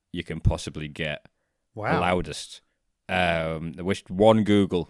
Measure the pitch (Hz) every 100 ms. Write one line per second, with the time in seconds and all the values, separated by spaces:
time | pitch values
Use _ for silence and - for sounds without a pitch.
0 | _ 90 - 82 - 80 - 76 76 69
1 | 78 73 - _ _ _ _ 110 107 156
2 | 90 90 85 - - - _ _ _ _
3 | - 92 87 85 80 80 82 85 90 101
4 | - 92 107 110 101 104 92 90 78